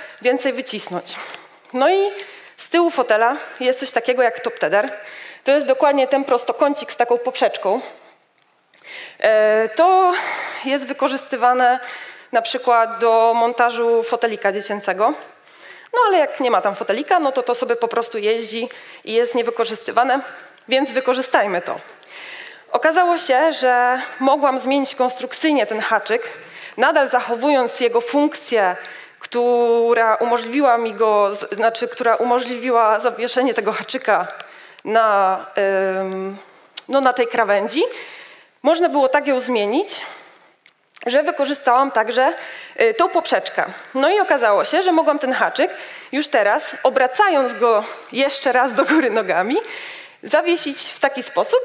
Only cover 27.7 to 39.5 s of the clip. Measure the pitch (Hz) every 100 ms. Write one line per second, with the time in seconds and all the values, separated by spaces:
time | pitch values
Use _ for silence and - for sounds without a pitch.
27.7 | - 240 240 233 285 294 - - 226 185
28.7 | 180 - - - - - 240 240 240 233
29.7 | 233 233 233 226 220 233 233 233 277 277
30.7 | 233 233 202 220 208 202 202 - 202 226
31.7 | 226 240 - 240 226 247 247 247 247 247
32.7 | 233 220 214 233 226 233 247 254 226 208
33.7 | 202 - - - 180 180 - - - -
34.7 | - 202 226 220 202 190 190 - - 196
35.7 | 190 190 190 190 190 190 202 - _ _
36.7 | - - 277 262 247 233 240 208 202 202
37.7 | 262 494 - - - - - _ _ 277
38.7 | 330 339 285 269 285 285 254 247